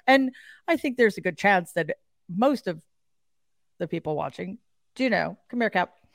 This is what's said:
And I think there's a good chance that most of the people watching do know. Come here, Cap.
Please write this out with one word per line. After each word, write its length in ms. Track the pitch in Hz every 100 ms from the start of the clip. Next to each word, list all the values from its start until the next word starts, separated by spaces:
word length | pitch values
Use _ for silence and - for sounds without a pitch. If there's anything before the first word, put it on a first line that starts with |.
| -
And 240 | 269 262 - - - -
I 120 | 330
think 180 | 294 247
there's 220 | 226 190
a 20 |
good 160 | 180 160
chance 360 | 202 190 170
that 260 | - 160 - _ _ -
most 420 | 180 262 269 -
of 120 | 160 - _ _ _ _ _ _ _ _ -
the 100 | 165
people 300 | 165 160 151
watching 400 | 147 - 180 202 _ _ _
do 160 | - 254
know. 260 | 185 160 185 _
Come 100 | 240
here, 80 | 220
Cap. 240 | 185 175 _ _